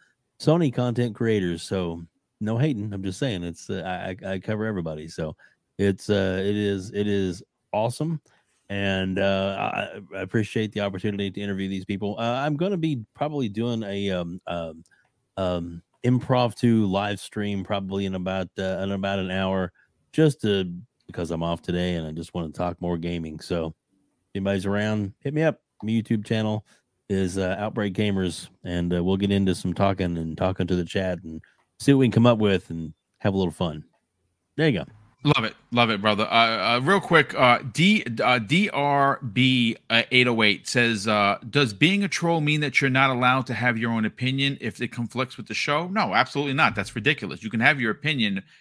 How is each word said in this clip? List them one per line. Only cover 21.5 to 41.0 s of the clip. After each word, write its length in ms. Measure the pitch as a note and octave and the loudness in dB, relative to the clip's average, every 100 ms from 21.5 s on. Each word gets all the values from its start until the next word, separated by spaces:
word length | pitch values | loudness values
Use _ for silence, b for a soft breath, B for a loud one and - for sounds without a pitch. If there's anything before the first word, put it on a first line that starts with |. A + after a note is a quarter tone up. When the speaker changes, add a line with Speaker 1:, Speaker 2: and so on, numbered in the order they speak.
| E2+ | -4
Speaker 1:
today 320 | - F2 F2+ | -2 -2 0
and 100 | E2+ | -2
I 60 | D#2 | -6
just 240 | D#2+ E2 | -8 -8
wanna 160 | F2+ D#2+ | -6 -6
talk 300 | - F2 F2 | -4 -4 -4
more 180 | F2 F2 | -4 -2
gaming. 400 | E2+ E2+ D#2+ D#2 | -4 -4 -6 -10
So 300 | - F2 E2 | -6 -4 -4
if 60 | - _ _ _ _ _ | -8 _ _ _ _ _
anybody's 320 | G2 G2 G2 G2 | -4 -2 -2 0
around, 460 | G#2 G#2+ G#2+ G2 - | -2 0 -2 -4 -6
hit 140 | C#3 | -4
me 80 | D3+ | 0
up. 180 | D#3+ - _ - | 0 0 _ -10
My 60 | G#2+ | -2
YouTube 340 | A2+ G#2+ A2 | 0 0 -2
channel 420 | G#2 A2 G#2+ G#2+ - b b _ - | 0 -2 0 -4 -8 b b _ -4
is, 280 | G2 F#2 G2 | 0 0 0
uh, 200 | F#2 F#2 | -2 -2
Outbreak 340 | G#2 A2 G2+ | -4 -2 -4
Gamers, 560 | F#2 G#2 G2 F#2 E2 - _ | 0 0 0 -2 -4 -12 _
and, 300 | F2+ F2 F2 | -6 -2 0
uh, 100 | F2 | 0
we'll 140 | F2+ F#2+ | 2 2
get 120 | G2+ | 2
into 240 | G2 F#2+ | 2 2
some 200 | F2 F#2 | 0 -2
talking 420 | E2+ G2 F#2+ F2 E2+ | 0 0 0 -2 -2
and 200 | D#2+ D#2+ | -6 -2
talking 300 | F#2 F#2+ F2+ | -2 0 -2
to 100 | F2+ | -2
the 80 | |
chat 380 | E2 G2 F#2 F2 | -2 -2 -4 -4
and 180 | D#2+ D#2+ b b b - | -8 -14 b b b -2
see 140 | - | 4
what 60 | C3+ | 6
we 80 | B2+ | 6
can 60 | |
come 140 | A2+ A#2+ | 6 6
up 120 | A2+ | 6
with 320 | G#2 F#2 - | 4 2 0
and 240 | E2 D#2+ - _ _ | -8 -8 -12 _ _
have 160 | G#2 | -2
a 20 | F#2+ | 0
little 160 | F2+ | 0
fun. 320 | - F2 D#2 - _ _ _ _ _ _ - | 0 -4 -4 -12 _ _ _ _ _ _ 0
There 100 | D#3+ | 2
you 100 | G2 | 2
go. 80 | C#2 - _ _ | -4 -14 _ _
Speaker 2:
Love 200 | D3 C#3 | 2 2
it. 100 | A2 - - | 0 -6 -4
Love 180 | A#2+ A#2 | 0 2
it, 100 | G2+ | 2
brother. 240 | G#2+ G#2 | 2 2
Uh, 520 | A2 A#2 A2+ A2+ G2+ A#2+ | 2 4 4 2 2 2
uh, 40 | |
real 180 | C3+ G3 | 4 2
quick, 340 | - E3 C#3 | 4 4 4
uh, 240 | - B2+ A#2+ B2+ | 4 4 4 2
D, 320 | D3 F#3 G#3+ B2 A2+ | 2 4 4 0 -2
uh, 160 | A2 B2 | 2 2
D 320 | G#2 E3+ G#3 | 2 2 2
R 500 | - C#3+ C#3 C#3 - B2 | 0 2 4 2 0 -2
B, 440 | G2 B2+ B2+ A#2 - - | 2 4 4 2 0 0
uh, 140 | A#2 A#2+ | 0 4
eight 160 | B2+ B2 | 4 4
oh 160 | A2+ | 4
eight 240 | G#2+ G2 - | 2 2 0
says, 400 | B2+ A#2 G#2+ | 0 2 0